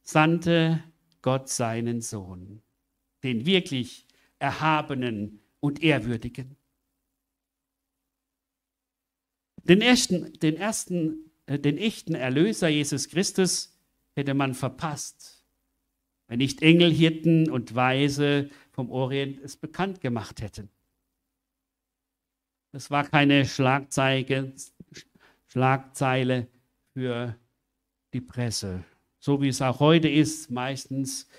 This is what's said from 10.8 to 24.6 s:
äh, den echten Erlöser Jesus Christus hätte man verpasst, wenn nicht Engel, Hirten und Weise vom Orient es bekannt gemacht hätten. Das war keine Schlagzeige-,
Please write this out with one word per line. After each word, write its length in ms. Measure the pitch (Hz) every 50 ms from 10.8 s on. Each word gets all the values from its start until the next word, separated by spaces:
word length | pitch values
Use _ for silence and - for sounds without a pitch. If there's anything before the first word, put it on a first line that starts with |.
| - - 180 175 160 160 156 - - - _ _ _
äh, 120 | - 139
den 200 | 143 143 147 156
echten 380 | - 208 226 - - - - 156
Erlöser 520 | 120 127 127 127 147 175 220 214 - 185
Jesus 400 | 160 151 147 143 - 143 135 -
Christus 720 | - - 165 202 - - 196 185 175 - - - - _ _ _ _ _ _ _ _ _
hätte 200 | 147 139 139 139
man 200 | 139 139 131 123
verpasst, 920 | - 139 123 - - 170 156 143 - - - - _ - - - _ _ _ _ _ _ _ _ _ _ _ _ _ _ _ _ _ _
wenn 120 | _ 120 123
nicht 220 | 139 135 - -
Engel, 300 | 156 160 170 170 175 170
Hirten 580 | 151 143 160 165 160 160 160 165 165 160 160 -
und 260 | 127 120 107 107 113
Weise 720 | 123 127 127 131 135 143 143 139 139 147 143 143 143 139 143 - - _ _
vom 200 | _ - 123 -
Orient 480 | - 127 135 123 139 139 139 139 139 -
es 160 | - 135 -
bekannt 460 | - - 156 - - 185 196 185 190
gemacht 400 | - - 120 110 98 - - -
hätten. 260 | 104 101 - - 98 - _ _ _ _ _ _ _ _ _ _ _ _ _ _ _ _ _ _ _ _ _ _ _ _ _ _ _ _ _ _ _ _ _ _ _ _ _ _ _ _ -
Das 180 | 139 - -
war 160 | 143 143 143
keine 380 | - - 143 143 143 143 143 135
Schlagzeige-, 1080 | - - - 135 127 135 139 139 - - 143 135 131 135 135 131 135 135 135 135 131 135 -